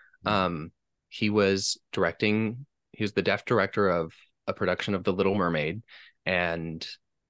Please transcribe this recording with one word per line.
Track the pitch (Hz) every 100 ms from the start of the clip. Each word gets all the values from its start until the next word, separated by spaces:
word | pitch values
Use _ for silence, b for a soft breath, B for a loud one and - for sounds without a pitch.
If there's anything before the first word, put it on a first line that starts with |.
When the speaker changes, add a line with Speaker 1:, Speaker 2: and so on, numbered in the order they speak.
| B B 101
Speaker 1:
Mm. |
Speaker 2:
Um, | 104 90 82 82 - _ _ _
he | - 107
was | 104 98 98 - - _
directing, | - 85 - 107 107 110 123 143 _ _
he | -
was | 104
the | -
deaf | 95 101
director | - 113 101 - 98
of | 87 82 - _ _ -
a |
production | - 92 92 -
of | 98
The | 95
Little | 92 95 101
Mermaid, | 87 80 76 104 - B B B 92
and | 90 87 85 82 82 - - _ _ _